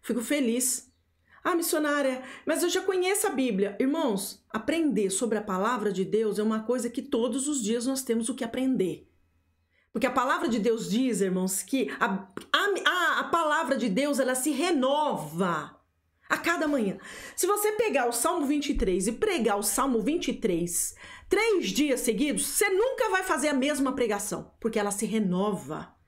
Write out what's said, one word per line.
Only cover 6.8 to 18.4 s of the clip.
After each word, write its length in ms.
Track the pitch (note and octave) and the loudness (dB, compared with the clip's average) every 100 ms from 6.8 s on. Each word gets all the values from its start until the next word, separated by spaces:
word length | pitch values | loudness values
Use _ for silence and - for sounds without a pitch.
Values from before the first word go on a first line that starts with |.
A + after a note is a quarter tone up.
| A#3+ | -2
que 140 | B3+ | -6
todos 440 | - A#3+ A#3+ C4 C4+ | -4 -2 0 -2 -2
os 140 | C#4+ | -2
dias 240 | G#3 A#3 A#3+ | 0 -2 0
nós 160 | C4+ | -4
temos 280 | - A3+ A#3 | -2 -2 0
o 40 | |
que 100 | - | -4
aprender. 640 | A#3 B3 C4 A#3+ F#3 - - _ _ _ _ _ _ _ _ | -6 -2 0 2 0 -2 -14 _ _ _ _ _ _ _ _
Porque 140 | D#3+ B3+ | -2 0
a 40 | |
palavra 360 | C4 B3+ F4 E4 | 2 0 0 0
de 80 | A3+ | 2
Deus 320 | A#3 A3 E3+ | 2 0 0
diz, 320 | G#3+ C4 G3 | 0 2 2
irmãos, 400 | G3 F#3 F#3 - | 0 0 0 -4
que 260 | - C4+ - - | -2 -2 -2 0
a, 280 | A3+ F#3+ - - - | -2 -2 -6 -16 -2
a, 140 | - G4+ F4 | 0 2 2
a, 360 | C#4+ F4+ E4 A#3+ | 2 2 2 0
a 40 | C4+ | 0
palavra 520 | E4+ D#4 D4+ C#4+ B3+ | 0 2 2 2 0
de 120 | A3+ | 0
Deus, 300 | F#3+ D4 C4+ | 0 0 2
ela 140 | B3+ | 0
se 160 | B3+ D4+ | 0 -2
renova 1300 | C4 F4 D#4+ C4 C#4+ D4+ G#3 - D#3+ F#3 D#3+ D3 - _ _ _ _ - | 0 2 2 2 2 0 -2 -6 -2 0 -2 -6 -16 _ _ _ _ -4
a 100 | D4+ | -2
cada 300 | E4 E4+ D#4 | 0 0 2
manhã. 300 | C#4+ G3+ - - - - - | 2 0 -4 -12 -16 -14 -4
Se 100 | F4+ | 0
você 280 | G#4 G#4 | 2 2
pegar 360 | G#4+ A4 C4+ A#3+ | 2 2 2 2
o 20 | |
Salmo 360 | A#3+ D#4+ F4+ | 0 0 0